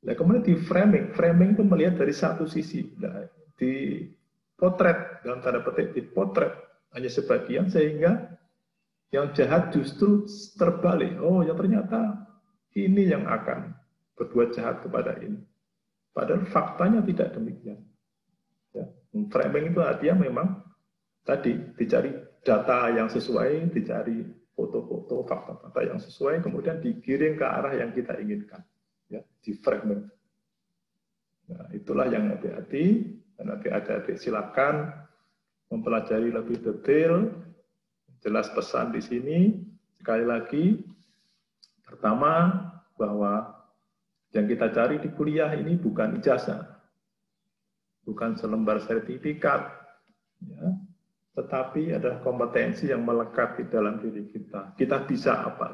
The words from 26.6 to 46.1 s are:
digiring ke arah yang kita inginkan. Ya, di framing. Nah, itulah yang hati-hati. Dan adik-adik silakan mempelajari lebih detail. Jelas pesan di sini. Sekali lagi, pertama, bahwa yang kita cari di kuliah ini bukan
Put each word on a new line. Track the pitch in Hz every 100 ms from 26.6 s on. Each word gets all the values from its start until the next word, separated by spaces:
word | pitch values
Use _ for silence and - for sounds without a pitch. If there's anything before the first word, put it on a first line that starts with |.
| - 160
digiring | 120 113 - 139 156 151
ke | 135
arah | - 135 135
yang | 120
kita | 123 120 -
inginkan. | 107 104 104 92 - _ _ _ _
Ya, | 107 - _ -
di | 101
framing. | - 107 107 101 - _ _ _ _ _ _ _ _ _ _ _ _ _ _
Nah, | - -
itulah | 104 - 139 127
yang | 113 107
hati-hati. | - - 85 - 139 170 226 - - _ _
Dan | 107
adik-adik | 104 - 104 - 110 - -
silakan | - 110 104 - 139 151 151 - - _ _ _ _ _ _
mempelajari | 113 110 113 - 110 117
lebih | 113 113 120 117
detail. | 104 - 147 165 170 220 - - - _ _ _ _ _ - -
Jelas | 110 107
pesan | - - 127 120
di | 113
sini. | 107 120 131 165 196 214 - - _ _
Sekali | - 113 117
lagi, | 117 117 143 175 220 - - _ _ _ _ _ _ _ _ _
pertama, | - 107 113 147 160 175 190 - - _ _
bahwa | 107 104 101 104 110 - _ _ _ _ _ _ _ 110
yang |
kita | 104 117 113 117
cari | 120 151
di | -
kuliah | - 151 151 156 156
ini | 151 175
bukan | 113 - 107